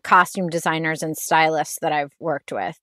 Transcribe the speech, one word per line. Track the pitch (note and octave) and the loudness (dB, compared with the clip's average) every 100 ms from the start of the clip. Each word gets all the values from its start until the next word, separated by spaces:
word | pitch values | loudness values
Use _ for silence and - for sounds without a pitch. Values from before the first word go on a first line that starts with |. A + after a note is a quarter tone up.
costume | - F#3 F3+ G3+ F3 | 4 6 6 0 -4
designers | E3+ E3+ D#3+ D#3+ D#3+ | -2 -2 0 -2 -4
and | D#3+ D#3 | -6 -6
stylists | - D#3+ D#3+ D#3 D3+ - | 0 4 4 2 -4 -4
that | D#3+ | -2
I've | D3+ C#3+ _ | -2 -4 _
worked | E3 C#3 - | -6 -4 -6
with. | A2+ F#2 - | -6 -6 -8